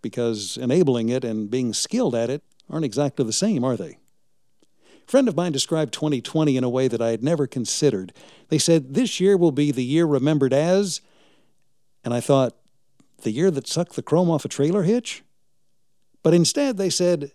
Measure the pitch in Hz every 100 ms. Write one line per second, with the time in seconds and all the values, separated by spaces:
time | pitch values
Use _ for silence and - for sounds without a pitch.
0 | 113 113 120 110 98 - 127 151 160 120
1 | 113 127 123 110 104 123 127 107 - 233
2 | 220 120 117 143 _ _ _ 156 151 123
3 | 143 - 117 - 208 185 127 123 85 -
4 | _ _ _ _ _ _ _ _ _ -
5 | _ 262 262 156 180 139 - 160 151 -
6 | 156 139 - 156 156 131 127 123 131 113
7 | 117 113 127 165 139 135 110 - 147 110
8 | 92 - - - _ 156 - 165 131 139
9 | 247 - 185 196 170 135 147 131 123 151
10 | 170 139 135 151 131 135 160 190 202 -
11 | _ _ _ _ _ _ _ _ _ _
12 | - 120 - 139 127 - _ _ _ _
13 | _ _ 123 110 185 143 120 - 175 -
14 | - 160 180 160 - - 143 196 175 233
15 | - - _ _ _ _ _ _ _ _
16 | _ _ 156 170 165 - 285 208 196 -
17 | 180 170 143